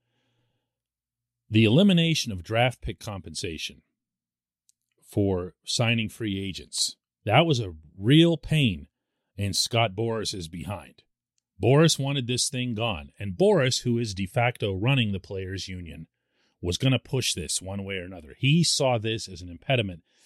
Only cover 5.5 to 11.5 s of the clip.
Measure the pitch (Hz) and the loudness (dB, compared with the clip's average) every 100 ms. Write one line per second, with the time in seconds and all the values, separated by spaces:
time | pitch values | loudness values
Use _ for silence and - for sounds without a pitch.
5.5 | - - - 113 117 104 - 110 98 98 | -12 -6 -2 0 0 -2 -6 -6 -4 -6
6.5 | 85 - - - - _ _ - 120 165 | -10 -10 -6 -6 -6 _ _ 2 4 4
7.5 | 123 98 78 78 95 104 156 170 160 - | 0 -2 -10 -18 -4 4 6 6 2 0
8.5 | 156 127 80 65 _ _ _ _ - 101 | 2 2 0 -8 _ _ _ _ -6 -4
9.5 | - - 113 113 95 117 113 95 101 82 | -2 0 0 0 0 -4 -4 -6 -8 -10
10.5 | 87 - 92 - _ _ _ _ _ _ | -10 -10 -10 -14 _ _ _ _ _ _